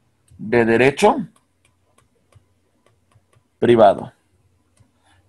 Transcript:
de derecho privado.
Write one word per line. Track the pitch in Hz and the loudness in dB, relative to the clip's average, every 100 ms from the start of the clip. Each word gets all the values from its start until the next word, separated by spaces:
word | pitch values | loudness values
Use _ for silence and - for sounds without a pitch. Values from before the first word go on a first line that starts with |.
| _ _ _ - | _ _ _ -20
de | 104 120 | -4 -2
derecho | 113 113 - 208 208 277 180 _ _ _ _ _ _ _ _ _ _ _ _ _ _ _ _ _ _ _ _ _ _ _ | 0 0 0 0 -2 -2 -8 _ _ _ _ _ _ _ _ _ _ _ _ _ _ _ _ _ _ _ _ _ _ _
privado. | 113 117 101 - - - _ _ _ _ _ _ _ _ _ _ | 0 2 2 0 -8 -20 _ _ _ _ _ _ _ _ _ _